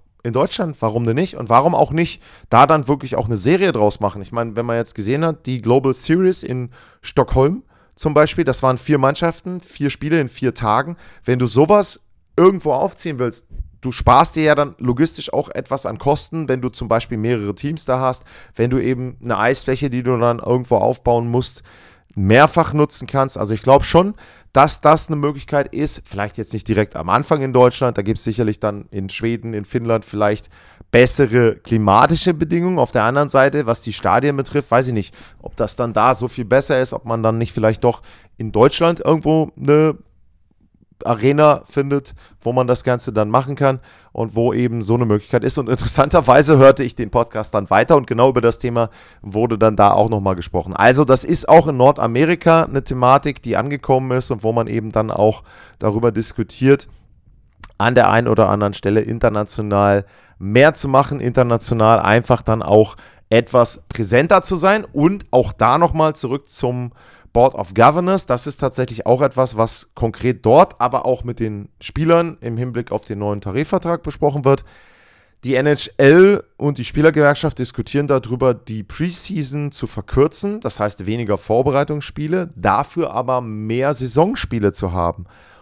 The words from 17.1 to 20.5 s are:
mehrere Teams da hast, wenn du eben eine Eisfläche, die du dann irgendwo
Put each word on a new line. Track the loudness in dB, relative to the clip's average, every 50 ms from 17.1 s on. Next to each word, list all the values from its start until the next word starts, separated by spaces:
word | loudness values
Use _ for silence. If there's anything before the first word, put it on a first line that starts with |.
| -6 -4
mehrere | -2 -2 -2 -2 -4 -6 -6
Teams | -6 -6 -8 -8 -6 -4
da | -4 -4 -2
hast, | -2 -2 -4 -6 -10 -20 -20 -20 -20 -12 _
wenn | -4 -2 0
du | 0 0
eben | -2 -2 -4 -4 -6 -10 -12 -10
eine | -8 -6 -2 0
Eisfläche, | 0 0 0 0 -2 -4 -4 -2 -4 -4
die | -4 -4
du | -2 -2 0 0
dann | 0 0 -2 -2
irgendwo | -2 -2